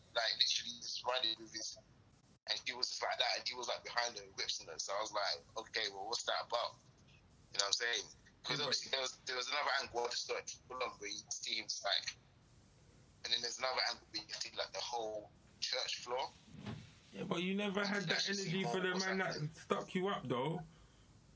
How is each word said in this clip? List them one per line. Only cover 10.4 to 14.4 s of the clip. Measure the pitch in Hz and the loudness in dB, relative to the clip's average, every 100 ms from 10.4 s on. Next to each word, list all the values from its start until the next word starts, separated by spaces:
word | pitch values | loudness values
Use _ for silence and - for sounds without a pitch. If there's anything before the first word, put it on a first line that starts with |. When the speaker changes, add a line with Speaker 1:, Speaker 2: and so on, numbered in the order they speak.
| - - - | -2 -8 -8
Speaker 1:
full | 127 | -4
on | 117 - | -4 -2
where | 104 | -6
you | - - | -6 -6
see | - 113 113 | -6 -2 -2
him | |
just, | 104 - | -2 -2
like, | 101 90 - - - - - - - - - - - - | 2 2 0 -8 -16 -20 -20 -20 -20 -20 -20 -20 -20 -10
and | - | -2
then | 117 | -2
there's | 120 117 | -2 0
another | 131 127 113 | 0 2 0
angle | 117 - | -2 -6
where | 107 | -10
you | 104 | -8
see, | - | -6